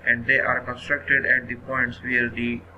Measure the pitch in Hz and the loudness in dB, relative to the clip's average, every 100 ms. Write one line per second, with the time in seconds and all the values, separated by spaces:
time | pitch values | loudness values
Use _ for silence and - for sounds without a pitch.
0 | - 120 117 135 - 127 123 123 - 143 | 0 0 2 2 2 0 -2 -8 -2 -2
1 | - 139 123 127 120 120 - 131 123 120 | 2 2 4 2 2 -10 -4 0 0 -2
2 | 127 123 120 117 120 120 - | -2 0 0 0 -2 -2 -8